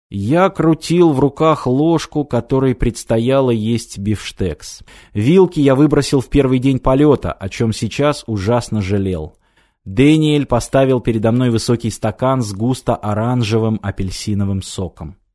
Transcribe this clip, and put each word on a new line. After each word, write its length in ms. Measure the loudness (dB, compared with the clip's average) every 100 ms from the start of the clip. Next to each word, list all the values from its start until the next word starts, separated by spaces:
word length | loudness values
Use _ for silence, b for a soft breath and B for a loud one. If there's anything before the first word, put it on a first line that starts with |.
| _
Я 400 | -6 0 2 2
крутил 640 | 2 0 0 0 2 4
в 80 | 4
руках 480 | 0 2 0 0 0
ложку, 580 | 0 2 0 -2 -6 -4
которой 480 | -4 -2 0 0
предстояло 800 | 0 -2 -4 -4 -2 2 2 2
есть 480 | 0 0 -4 -4 -8
бифштекс. 840 | -4 -4 -6 -6 -6 -6 -14 -20 B B B
Вилки 460 | -2 4 4 4 2
я 160 | 2 4
выбросил 460 | 4 2 0 0
в 80 | 0
первый 280 | 0 2 2
день 220 | 0 0
полета, 520 | 2 4 4 2 -2
о 180 | -8 -8
чем 240 | -4 -4
сейчас 500 | -2 -6 -2 -2 -2 -6
ужасно 560 | -4 0 -2 -2 -4
жалел. 540 | -2 -2 -2 -4 -8 -16 _ _ _ _ -6
Дэниэль 560 | 2 4 4 2 0 0
поставил 540 | -2 0 2 2 2
передо 320 | 0 0 0
мной 180 | 2 0
высокий 400 | 0 0 -2 -4
стакан 540 | -6 -6 -2 -2 -2
с 100 | -4
густо 420 | -4 -4 -2 -4 -4
оранжевым 840 | -4 -4 -2 -2 0 0 0 -2
апельсиновым 800 | -6 -6 -8 -8 -6 -4 -2 -4
соком. 560 | -8 -10 -10 -12 -16 -18 _